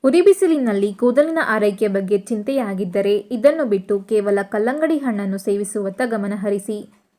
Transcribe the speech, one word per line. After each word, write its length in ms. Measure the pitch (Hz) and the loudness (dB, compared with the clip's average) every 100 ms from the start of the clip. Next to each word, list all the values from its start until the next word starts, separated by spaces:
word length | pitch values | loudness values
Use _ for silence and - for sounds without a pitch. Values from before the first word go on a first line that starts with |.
ಉರಿ 180 | 262 320 | 4 6
ಬಿಸಿಲಿನಲ್ಲಿ 720 | 392 381 370 302 240 202 208 | 6 6 2 2 2 0 -2
ಕೂದಲಿನ 440 | 202 247 247 302 320 302 | 0 2 2 2 0 0
ಆರೈಕೆ 400 | 220 208 196 214 | 2 0 0 -2
ಬಗ್ಗೆ 300 | 196 190 202 | 0 0 -2
ಚಿಂತೆಯಾಗಿದ್ದರೆ 960 | 196 220 208 269 214 185 190 196 196 202 | 0 -6 -2 -2 -2 -4 -2 0 0 0
ಇದನ್ನು 480 | 202 254 277 320 | -2 2 2 2
ಬಿಟ್ಟು 360 | 262 196 190 202 | -2 -2 -2 -4
ಕೇವಲ 380 | 196 214 202 202 | 0 -2 0 -2
ಕಲ್ಲಂಗಡಿ 560 | 196 214 226 294 311 311 | 0 -2 -2 -2 -2 0
ಹಣ್ಣನ್ನು 400 | 269 202 196 196 | -2 -4 -4 -4
ಸೇವಿಸುವತ್ತ 640 | 202 202 202 214 196 190 | -2 -4 -4 -4 -6 -4
ಗಮನ 280 | 254 220 202 202 | -4 -2 -4 -4
ಹರಿಸಿ. 560 | 202 202 196 208 - _ _ | -2 -4 -4 -10 -10 _ _